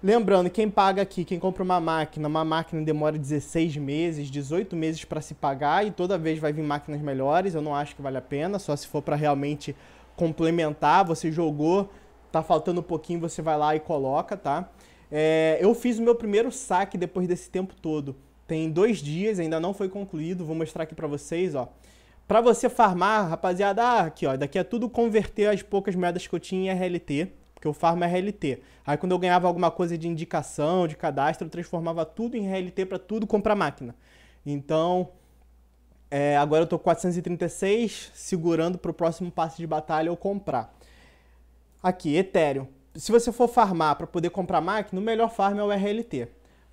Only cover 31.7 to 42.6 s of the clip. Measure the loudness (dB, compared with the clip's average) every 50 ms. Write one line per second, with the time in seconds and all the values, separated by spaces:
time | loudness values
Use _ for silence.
31.7 | -6 -6 -4 -4 -4 -4 -4 -6 -4 -6 -6 -4 -4 -4 -4 -2 -4 -4 -4 -6
32.7 | -4 -4 -4 -4 -4 -8 -6 -6 -4 -4 -2 0 0 2 4 4 2 4 2 0
33.7 | -2 -6 -12 -14 -14 _ _ _ _ -20 -20 -20 -20 _ _ -6 -6 -6 -2 0
34.7 | 2 2 2 4 2 0 0 -2 -8 -20 _ _ _ _ _ _ _ _ _ _
35.7 | _ _ _ _ _ _ _ _ -2 0 2 4 4 4 4 4 4 4 4 2
36.7 | 0 -2 2 2 0 2 2 -2 -2 -2 -4 -4 -4 -4 -4 -4 -4 -2 0 2
37.7 | 2 2 0 -2 -4 -8 -16 -18 -18 -16 -6 -4 -4 0 2 2 2 2 2 0
38.7 | -2 -4 -6 -8 -4 0 0 0 0 -2 -8 -8 -4 -4 -4 -4 -4 -10 -8 -4
39.7 | -4 -4 -2 -2 -2 0 0 0 -2 -4 -4 -4 -4 -4 -4 -4 -4 -4 -4 -6
40.7 | -14 -20 -20 -20 -20 -20 -20 -20 _ _ _ _ _ _ -20 _ _ _ _ _
41.7 | _ _ -2 -2 -2 0 -2 0 2 2 2 2 2 2 2 4 2 -2